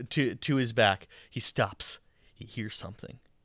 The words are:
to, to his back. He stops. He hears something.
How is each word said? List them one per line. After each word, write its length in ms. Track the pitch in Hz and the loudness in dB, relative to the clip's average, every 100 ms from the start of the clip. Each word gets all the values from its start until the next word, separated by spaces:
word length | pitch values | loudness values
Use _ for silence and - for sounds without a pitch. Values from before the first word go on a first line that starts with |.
to, 300 | 123 - 131 120 | -2 0 0 -2
to 200 | - 135 | 0 2
his 160 | 120 | 2
back. 340 | 113 104 95 - - - | 4 4 4 -4 -20 -12
He 120 | 127 | -4
stops. 580 | - - 104 - - - _ _ _ | -2 0 0 0 -2 -2 _ _ _
He 120 | - 107 | -20 -12
hears 300 | - 107 - | -8 -6 -6
something. 420 | 85 104 - - _ _ | -10 -12 -16 -18 _ _